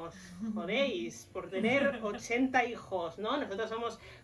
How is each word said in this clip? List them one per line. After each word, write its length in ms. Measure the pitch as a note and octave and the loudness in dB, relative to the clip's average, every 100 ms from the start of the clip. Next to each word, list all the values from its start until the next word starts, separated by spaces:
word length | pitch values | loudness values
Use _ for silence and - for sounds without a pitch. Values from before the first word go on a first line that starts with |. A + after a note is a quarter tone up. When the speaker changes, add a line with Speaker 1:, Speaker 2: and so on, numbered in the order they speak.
Speaker 1:
"Os 120 | E3 F3+ - F3+ A3 G3+ | -8 -10 -14 -8 -4 -2
jodéis 720 | F3 A#3+ C#4 F#3 E3+ - - | 0 2 2 2 -4 -8 -10
por 180 | F#3+ E3+ | -8 -4
tener 320 | F#3+ A3 C4+ | 2 4 6
Speaker 2:
<laughs> 200 | C#4 A#3+ | 4 2
Speaker 1:
ochenta 640 | G#3+ A#3 - A#3 C4 B3+ A#3+ | -2 -4 0 2 4 4 2
hijos, 540 | A3 - F#3 E3+ - | -2 -4 -2 -2 -2
¿no? 180 | G#3 C#4+ | -2 0
Nosotros 320 | G#3+ G3 A3 | 0 -2 -2
somos 300 | A3+ A#3 F#3+ - - | -2 -4 -4 -12 -18